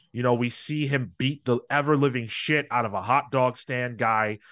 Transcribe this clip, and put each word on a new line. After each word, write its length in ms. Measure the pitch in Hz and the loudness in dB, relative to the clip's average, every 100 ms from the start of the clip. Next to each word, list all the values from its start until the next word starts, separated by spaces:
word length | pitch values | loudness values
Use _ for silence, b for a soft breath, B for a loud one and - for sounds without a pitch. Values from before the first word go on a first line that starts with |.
| b | b
you 100 | 120 | -2
know, 120 | 123 | 2
we 140 | 120 120 | 2 0
see 360 | - - 151 139 | -4 -6 -4 0
him 260 | 139 104 - | -2 -2 -2
beat 260 | 131 147 | -2 -2
the 160 | - 123 - | 0 0 0
ever-living 560 | 143 147 147 143 123 110 | 0 2 4 2 0 -6
shit 400 | - - 151 - | -6 -2 -2 0
out 140 | 120 | -2
of 100 | 113 | -2
a 80 | 98 | -2
hot 280 | 101 135 - | 0 0 2
dog 260 | 135 127 120 | 2 2 0
stand 420 | - 127 123 113 | -6 -6 -4 0
guy 400 | 113 110 107 107 b | 2 2 0 -4 b